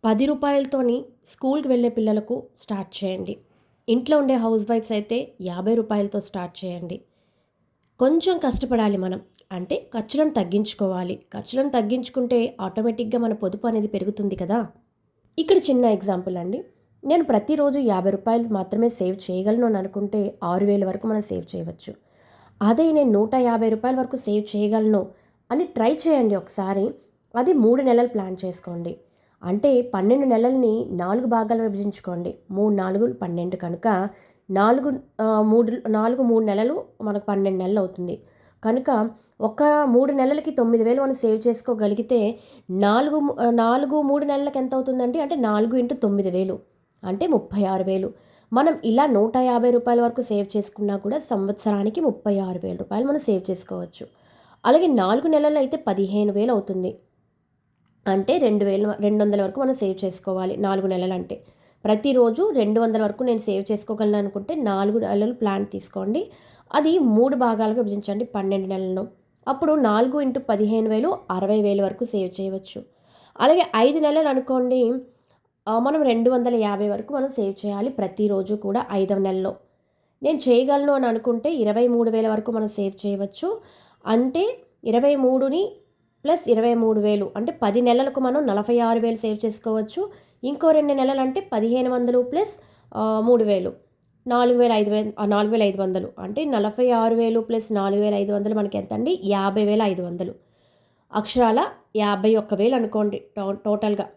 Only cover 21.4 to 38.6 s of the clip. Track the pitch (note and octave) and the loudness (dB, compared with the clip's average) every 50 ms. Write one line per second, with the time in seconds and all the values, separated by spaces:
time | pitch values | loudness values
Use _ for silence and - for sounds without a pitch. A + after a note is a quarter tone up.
21.4 | E3+ - - F3+ E3 - E3 - - - - _ _ _ _ _ _ _ - _ | -8 -8 -10 -10 -8 -10 -12 -14 -16 -18 -18 _ _ _ _ _ _ _ -20 _
22.4 | _ - _ _ G#3 G#3 A3+ A#3+ D#4+ E4 D#4 D4+ C#4+ B3 G#3+ G3+ G#3+ A3 A#3+ C4 | _ -20 _ _ 2 2 4 4 4 4 4 4 4 4 4 2 2 2 0 0
23.4 | B3 A#3+ A#3 A3 A3+ A3 A3 A3 A#3 B3 C4 C4 B3+ B3+ - B3 - A3 G#3 G#3 | 2 2 2 0 0 0 0 0 -2 -2 -2 -2 -2 -4 -6 -8 -4 -2 -2 -2
24.4 | G#3 G#3+ - G#3 G#3+ G#3 G#3+ A3 G#3+ A3 G#3+ G3 F#3 - - _ _ _ _ _ | -2 -4 -4 -2 0 0 0 2 2 2 2 2 0 -4 -12 _ _ _ _ _
25.4 | _ _ A#3+ D4 F4+ - - A#3 A3 A#3 D#4 D4+ - E4 D#4 C4+ A#3+ G#3+ G3+ F#3 | _ _ -2 -2 -2 -2 -2 0 0 0 0 0 0 2 2 4 4 2 0 0
26.4 | F3 - - - F#3+ F#3+ G3 G3 G3 - - - _ _ _ _ _ _ - A#3+ | -4 -8 -8 -6 -4 -2 0 0 -2 -2 -4 -8 _ _ _ _ _ _ -4 -2
27.4 | B3+ F4 F#4 C#4+ A3 A3 A#3+ C4 C4+ C4 A#3 A#3 A#3+ B3 B3 G#3+ F#3+ F#3 F#3 F#3 | 2 2 4 4 6 4 4 4 4 4 4 4 2 2 -2 -4 -4 -4 -8 -8
28.4 | - F#3 F3 - - F3+ F3 E3+ E3+ E3+ - - _ _ _ _ _ _ _ _ | -8 -10 -10 -10 -12 -12 -10 -8 -8 -10 -10 -12 _ _ _ _ _ _ _ _
29.4 | - F3+ F#3 G#3 D4 C#4+ C4+ B3 B3 B3 - F#3+ F#3 G#3 B3 C#4 C#4 C4 A#3+ A3 | -4 -4 -2 2 2 4 4 4 2 0 -2 0 2 2 2 4 4 2 2 4
30.4 | A#3 B3+ C4 C4 B3 A3 G#3+ A3+ - - F#3 F3 F3 F3+ G#3 A#3+ B3 A3 A#3 A3+ | 2 2 2 2 2 2 0 0 -2 -4 -4 -4 -2 -2 -2 0 0 0 0 0
31.4 | A3 G#3+ A#3 A3+ A3+ A3 G3 G3 G3+ G3+ G3+ - - F#3 F3 E3+ F3 F3+ - - | 0 0 0 0 0 -2 -4 -4 -6 -6 -6 -8 -10 -8 -8 -6 -8 -8 -10 -12
32.4 | _ _ F#3+ G3 G#3 G#3+ G#3 G3 F#3 F#3 F#3+ G3 A3+ B3 B3 - G3+ F3 E3+ F3 | _ _ -4 0 0 2 2 0 0 -2 0 0 0 0 -2 -4 -6 -6 -4 -4
33.4 | E3+ F3+ F3+ F3 - E3+ F3 E3+ - A3+ G#3 F#3 F#3+ G#3 - - _ _ _ _ | -4 -4 -6 -6 -6 -8 -8 -2 0 0 0 0 -2 -4 -8 -12 _ _ _ _
34.4 | _ - F#3+ F#3+ G3+ A3 A#3+ C#4 B3+ D4 C4 C4 - _ _ - A3 A3 A3 G#3+ | _ -4 0 2 4 4 4 2 0 -2 -4 -4 -8 _ _ -2 0 2 2 2
35.4 | G#3+ G#3+ A3 A#3 A#3+ A3 A#3 B3 - A3 G#3+ G#3+ G#3+ A#3 B3 C4 C4 A#3 A#3 A3+ | 4 4 4 4 4 2 -2 -4 -2 -2 0 0 2 0 0 2 2 2 2 2
36.4 | A3 G#3+ G3 G3+ A3 B3 D#4 G4 - - _ _ G#3+ G#3+ G3+ G3+ G3+ - G3+ G3 | 2 2 0 0 0 0 -2 -4 -8 -10 _ _ -6 -4 -4 -4 -4 -2 -2 0
37.4 | G3 G3 F#3+ F#3 F#3 F#3 G3+ G#3+ F#3+ F#3 F#3 - F3+ F3 E3+ - - _ _ _ | 0 0 0 -2 -2 0 0 0 0 -2 -4 -8 -8 -8 -8 -10 -12 _ _ _
38.4 | _ _ _ _ | _ _ _ _